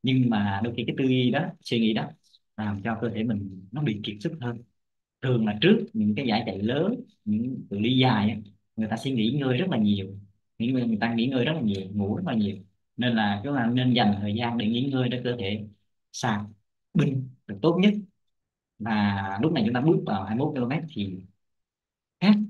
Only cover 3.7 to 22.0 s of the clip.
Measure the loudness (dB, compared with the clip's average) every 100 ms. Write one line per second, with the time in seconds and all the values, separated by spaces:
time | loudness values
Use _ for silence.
3.7 | -4 -2 -2 -6 -6 -8 -6 -8 -8 -14
4.7 | _ _ _ _ _ -2 0 0 2 4
5.7 | 4 2 0 0 0 0 0 -2 -2 0
6.7 | 0 0 -2 -8 _ -4 -2 -2 -6 -8
7.7 | -2 2 4 4 4 2 0 -10 _ _
8.7 | -6 -4 -2 -2 0 0 2 0 0 0
9.7 | 2 2 2 -2 -12 -18 _ _ _ -2
10.7 | 0 0 0 0 0 0 0 0 0 -2
11.7 | -2 -4 -2 -2 -2 -2 0 -2 -4 -14
12.7 | _ _ -4 0 2 0 0 -2 0 2
13.7 | 2 4 4 4 2 -2 -2 -2 -2 0
14.7 | 0 0 0 0 0 -4 -4 -4 -6 -8
15.7 | -18 _ _ _ -4 -2 -2 -6 -16 _
16.7 | _ _ 2 2 0 -6 -14 -12 0 0
17.7 | 4 4 2 -6 _ _ _ _ _ _
18.7 | _ -2 2 2 0 -4 0 0 2 0
19.7 | 2 2 2 0 -4 -2 -2 -2 -2 -2
20.7 | -4 -6 -6 -6 -8 -16 _ _ _ _
21.7 | _ _ _